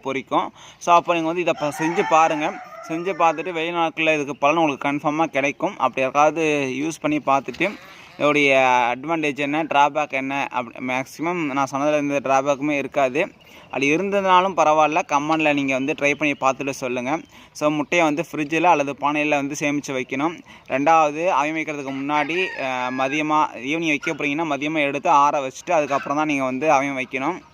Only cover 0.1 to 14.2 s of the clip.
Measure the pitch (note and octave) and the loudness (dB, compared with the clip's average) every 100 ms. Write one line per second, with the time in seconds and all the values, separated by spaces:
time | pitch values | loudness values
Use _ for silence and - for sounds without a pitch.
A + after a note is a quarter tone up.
0.1 | C3 - D3+ - - - - - E3+ E3 | -6 -2 -2 -4 -10 -20 -8 4 4 4
1.1 | E3+ D#3+ F3 E3+ D#3 D3 - D#3+ E3+ E3 | 0 0 -2 -2 -2 -4 -2 -2 0 2
2.1 | D#3+ D#3+ D#3 D#3+ G3+ - - - E3 F3 | 4 4 2 -2 -6 -14 -16 -10 -6 -6
3.1 | F3 E3 D3+ F3 E3 E3 F3 E3 D#3 D#3+ | 0 2 0 -6 -6 -4 -2 -2 0 0
4.1 | D3+ C#3 C#3+ C#3+ E3 D#3 C3+ C#3+ D3 D#3 | 0 -2 0 0 2 0 0 -4 -2 -2
5.1 | D3+ D#3+ C3+ C#3 - F3 G3+ B2+ C3 C3 | -2 -2 0 -2 -2 -6 -2 -2 0 0
6.1 | C#3+ D#3 D#3 D#3 D3 C3 B2+ D#3 D#3 D3+ | 4 2 2 0 0 -2 -4 -6 -4 -2
7.1 | D3+ - C3+ - B2 F#3+ G#3 - - - | -2 2 0 0 -4 -4 -4 -16 -20 -20
8.1 | - D3 D3 C#3+ C3+ C3 B2 A#2+ B2 D3 | -2 2 4 4 4 4 4 2 -2 -4
9.1 | E3 D3+ C3 C#3+ D3+ D#3 C#3+ C#3+ D3 D3 | -2 -2 -2 -2 -2 0 2 4 2 -4
10.1 | C3+ C3+ C#3 C3 B2 A#2 - B2+ B2+ C3 | -4 -4 -4 -4 -6 -8 -8 -6 -4 -6
11.1 | - E3 F3+ D3 C3+ C3+ C#3 D3 D3+ C#3+ | -6 -4 -2 -2 -2 -2 0 0 0 0
12.1 | C#3+ C3 C3+ C#3 C3+ D3+ C#3+ C3 D3 C3 | -2 2 2 2 0 0 -2 -2 0 0
13.1 | C3+ F3+ - - - - - C#3 D#3+ G3 | 0 -4 -6 -20 -20 -10 -2 2 2 0
14.1 | G3+ | 0